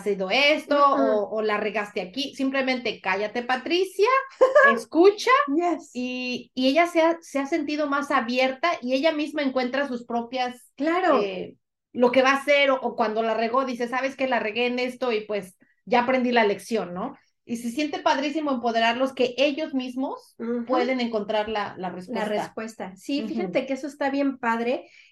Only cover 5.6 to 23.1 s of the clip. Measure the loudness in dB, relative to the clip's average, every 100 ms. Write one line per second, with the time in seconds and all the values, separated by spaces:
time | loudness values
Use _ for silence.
5.6 | 0 -2 -6 -8 -6 -6 -6 -6 -8 0
6.6 | 2 4 4 4 2 2 -4 -6 -2 -2
7.6 | -2 -2 -2 -2 0 -2 0 0 0 0
8.6 | -2 -2 -2 2 2 0 -4 -2 -2 -2
9.6 | -2 -2 -4 -6 -6 -6 -4 -4 -4 -6
10.6 | -20 -6 -2 0 2 2 0 -4 -10 -14
11.6 | _ _ _ 0 2 4 4 2 2 4
12.6 | 4 2 -2 -2 -2 0 0 0 0 0
13.6 | -2 -4 -4 -4 -4 -4 -2 0 -2 -2
14.6 | -2 -2 -4 -4 -2 -2 -2 -6 -6 _
15.6 | _ _ 0 0 2 0 2 4 4 0
16.6 | -4 -4 -4 -8 -10 -10 _ _ -10 -8
17.6 | -6 -4 -4 0 0 0 0 -2 -2 -2
18.6 | 0 2 2 2 -2 0 -2 2 0 0
19.6 | -4 -4 -6 -6 -6 -6 -14 _ -6 -6
20.6 | -2 0 0 0 -2 -2 -2 -2 -2 -4
21.6 | -6 -6 -8 -8 -8 -4 -2 -2 -4 -8
22.6 | -12 -12 -14 -14 -6